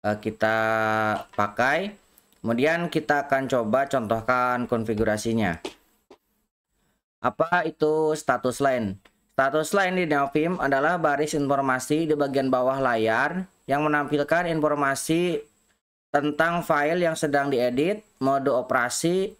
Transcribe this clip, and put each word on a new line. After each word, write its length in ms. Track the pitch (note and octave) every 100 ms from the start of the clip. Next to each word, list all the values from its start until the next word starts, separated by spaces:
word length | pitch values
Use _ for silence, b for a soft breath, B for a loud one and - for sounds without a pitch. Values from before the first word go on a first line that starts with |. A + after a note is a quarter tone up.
| G#2
eh, 120 | G#2+
kita 360 | A2 G#2+ A2 A2 A2 A2 A2 A2 A2 G#2 -
pakai. 640 | - G#2 - B2+ D3+ G3+ - _ _ _ _
Kemudian 520 | A2 A#2 C#3+ E3 F3
kita 320 | E3 D3+ D3 C#3
akan 240 | C3+ C3
coba 400 | C3 A2 B2+ C#3
contohkan 800 | C3+ A2 A2+ A2 B2+ B2 B2 A#2
konfigurasinya. 880 | A#2 A2+ G#2+ A2 G#2+ A2+ A2+ G2 E2+ - - _ _ _ - _ _ _ _ _ _ _ _ _ _ B2
Apa 400 | - D#3+ F3 D#3+
itu 480 | - D3+ D#3 D#3
status 480 | D#3 - B2 B2+ A#2+
line? 400 | C#3 B2+ G#2 G2 _ _ _
Status 400 | - C3+ D3+ D3+
line 300 | G3+ F#3 F#3
di 20 | E3+
Neofim 480 | D3 C#3 D#3 D#3+ F3+
adalah 400 | C3 C3+ D3 F3
baris 320 | D#3+ C#3+ D3+
informasi 720 | D#3 C#3 C#3 C3+ B2+ - D3+ D#3+
di 80 |
bagian 400 | D3+ C#3 C3+ C3
bawah 240 | B2+ B2+ C3+
layar 720 | C3+ A#2 A2 A2+ C#3+ F3+ F#3 _ -
yang 160 | C#3
menampilkan 640 | D3+ D3+ D3 D3 C#3+ E3 F3
informasi 960 | D#3+ D3+ D3 C#3 C3+ - E3 F3 D#3 - _ _ _ _ _ _
tentang 480 | D3 D3 D3 D#3+ F3
file 400 | D#3+ D3+ D3 F3
yang 160 | E3+ D#3+
sedang 320 | D#3 C#3+ C#3+
diedit, 560 | C3 B2 B2 E3 G#3+ _ _
mode 300 | C3+ C#3 C3+
operasi 800 | B2 B2+ B2+ A#2+ - E3 F3+ F#3+